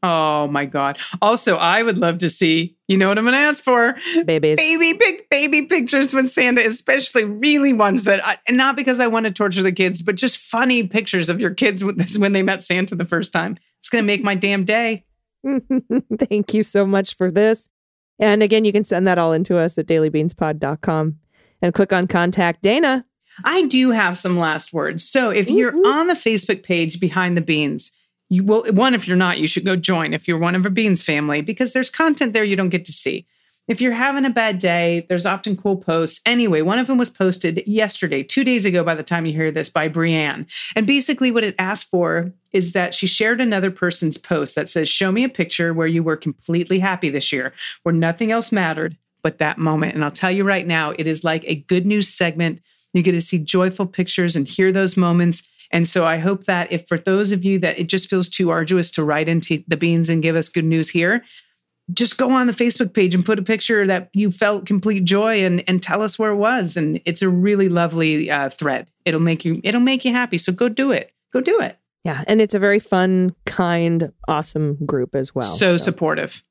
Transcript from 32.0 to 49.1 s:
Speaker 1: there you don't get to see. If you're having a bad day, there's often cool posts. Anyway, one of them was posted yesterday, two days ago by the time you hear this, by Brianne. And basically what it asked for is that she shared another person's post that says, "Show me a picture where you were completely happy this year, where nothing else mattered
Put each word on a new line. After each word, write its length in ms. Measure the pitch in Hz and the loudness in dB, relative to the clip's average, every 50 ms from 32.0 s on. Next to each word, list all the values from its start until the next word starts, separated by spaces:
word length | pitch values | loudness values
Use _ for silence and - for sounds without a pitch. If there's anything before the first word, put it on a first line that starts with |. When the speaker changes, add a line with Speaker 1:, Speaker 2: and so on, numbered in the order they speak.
| 320 330 294 - 285 240 208 | 0 0 2 2 0 0 0
Speaker 1:
there 100 | 226 214 | 0 0
you 120 | 208 196 | 0 0
don't 140 | 190 190 180 | 0 0 0
get 140 | 170 180 170 | 0 -2 -4
to 60 | - | -4
see. 360 | 151 - - 139 135 - - _ _ _ _ _ _ _ _ - | -8 -4 -4 -4 -6 -6 -10 _ _ _ _ _ _ _ _ -6
If 120 | 226 185 | -4 0
you're 100 | 240 254 233 | 0 0 0
having 320 | 226 233 277 277 277 262 | 0 -2 -2 0 0 0
a 40 | 269 | 0
bad 280 | 233 240 226 220 208 180 | 0 0 0 0 -2 0
day, 460 | 190 180 170 170 170 170 170 170 170 _ | 0 0 2 2 2 2 0 0 -2 _
there's 160 | 180 180 170 | -2 -2 0
often 300 | 190 185 190 - 220 202 180 | -2 -2 -2 -4 -6 -6 -2
cool 180 | - 202 196 | -2 -2 -2
posts. 460 | 185 190 - 165 165 165 156 - - - | -2 -2 -2 0 0 0 -2 -4 -4 -2
Anyway, 360 | 226 240 240 240 214 175 156 | 0 2 2 2 2 2 2
one 180 | 156 175 202 240 | 2 2 0 0
of 80 | 254 233 | 0 0
them 100 | 269 247 | 0 0
was 120 | 247 233 | 0 0
posted 520 | - _ 196 185 180 185 - 170 165 165 - - | -2 _ 0 0 0 0 -2 -2 -2 -2 -4 -2
yesterday, 560 | 202 220 214 202 - - - 165 143 139 135 | 0 0 0 -2 -2 -4 -4 -2 -2 -4 -4
two 200 | - - 269 269 | -2 -2 0 2
days 180 | 240 254 240 190 | 2 2 2 0
ago 180 | 202 180 180 165 | 0 0 0 0
by 120 | 165 165 | 0 -2
the 80 | 156 156 | -4 -4
time 220 | - 170 170 165 | -4 -4 -2 -2
you 80 | 165 151 | -2 -2
hear 180 | 156 160 156 | -2 -2 -2
this, 180 | 151 156 156 - | -2 -4 -6 -4
by 180 | _ 165 156 160 | _ -2 -2 -2
Brianne. 560 | 151 165 165 170 165 160 156 147 139 143 147 _ - - - - - | -2 0 0 2 2 0 0 -2 -4 -6 -10 _ -12 -14 -12 -6 -2
And 120 | 214 226 202 | -2 0 2
basically 440 | 277 285 262 - 294 254 262 254 | 2 0 0 -2 -2 0 0 0
what 120 | 233 233 220 | 2 2 0
it 100 | 208 190 - | -2 -2 -4
asked 300 | 185 185 208 208 - - | -4 -4 -4 -6 -6 -2
for 400 | - 180 175 165 160 165 170 180 180 _ _ _ - | 0 0 0 0 0 -2 -2 -4 -8 _ _ _ -2
is 180 | 196 180 170 | -2 -2 0
that 240 | 175 196 180 175 - | -2 -2 -2 -2 -4
she 120 | - - 185 | -4 -4 -4
shared 340 | - - 220 214 240 233 | -2 0 0 0 0 0
another 280 | 254 240 214 196 185 196 | 0 0 0 0 -2 -2
person's 480 | 185 - - 180 170 - - 160 151 - | -4 -2 -4 -4 -4 -2 -4 -4 -4 -4
post 380 | _ - 180 156 147 139 - | _ -4 -2 -2 -2 -2 -4
that 140 | - 147 - | -6 -6 -4
says, 180 | - 170 156 151 | -2 -2 -2 -2
"Show 220 | - - 196 190 | -2 -2 -2 0
me 120 | 190 220 254 | 0 0 -2
a 40 | 262 | -2
picture 440 | 262 - 175 170 - - 170 170 165 | -2 -4 -6 -4 -2 -4 -2 -2 -2
where 120 | 160 160 165 | -2 -2 0
you 140 | 165 165 | 0 0
were 140 | 165 165 156 156 | 0 -2 -4 -4
completely 600 | - 156 131 _ _ - 165 170 175 - 185 190 | -4 -8 -8 _ _ -4 -2 -2 -2 0 0 0
happy 300 | 185 196 190 180 185 156 | 0 0 -2 -2 -4 -4
this 220 | 139 143 135 - - | -4 -2 -4 -4 -4
year, 200 | 135 127 135 - - - - - - _ | -4 -6 -8 -10 -12 -16 -16 -16 -8 _
where 100 | 170 170 | -2 0
nothing 380 | 165 165 165 165 170 233 214 | 2 0 0 -2 -2 -2 -2
else 200 | 220 233 233 - - | 0 -2 -2 0 0
mattered 440 | 202 185 165 160 156 160 170 160 _ _ _ | 0 0 0 -2 -4 -6 -6 -8 _ _ _